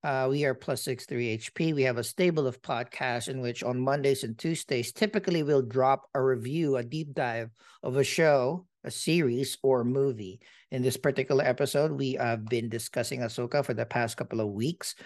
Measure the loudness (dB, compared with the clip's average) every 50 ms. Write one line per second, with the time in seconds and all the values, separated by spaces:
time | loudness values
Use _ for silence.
0 | -2 0 0 2 2 2 2 2 2 0 0 -2 -2 -4 -4 -4 -2 -6 -6 -6
1 | -6 -6 -4 -2 0 0 -2 -4 -6 -10 _ -2 0 0 2 4 2 2 2 0
2 | -4 -4 0 2 2 2 4 2 0 0 -2 -6 -6 -4 -4 -4 -4 -6 -6 -6
3 | -4 -2 -2 -2 -4 -4 -6 -4 -4 -4 -4 -2 -2 -2 0 0 2 2 0 2
4 | 2 2 2 2 0 -8 -8 -4 -4 -4 -4 -4 -2 -2 -2 -2 -2 -4 -2 -2
5 | -2 0 0 -2 0 0 0 0 2 4 4 2 2 2 2 4 4 4 4 2
6 | 0 _ _ 0 2 2 2 0 -2 -4 -2 0 0 2 0 0 -2 -4 -6 -8
7 | -8 -6 -4 -4 -2 -2 -2 -4 -6 -8 _ _ _ -20 -20 _ -6 -2 2 2
8 | 2 2 2 4 6 6 6 6 4 2 0 -2 -8 _ _ _ -12 -10 -10 -4
9 | 0 2 2 4 4 4 2 0 -2 -2 -4 0 2 2 4 4 2 0 2 2
10 | 0 0 0 -4 -8 -12 -14 -16 _ -20 -20 -20 _ _ -4 0 0 0 0 2
11 | 0 0 2 2 0 2 2 2 4 2 2 2 0 0 2 2 2 2 0 -2
12 | -2 -2 -2 0 0 0 0 -2 -2 -2 -2 -2 -2 -2 -6 -6 -8 -6 -4 -4
13 | -4 -2 -4 -4 -4 -4 -4 -4 -4 0 0 0 0 0 -2 -4 -4 -2 -2 -2
14 | -2 -2 -2 -6 -8 -6 -2 -2 -2 -2 -2 -2 -4 -4 -4 -6 -10 -12 -12 -12
15 | -18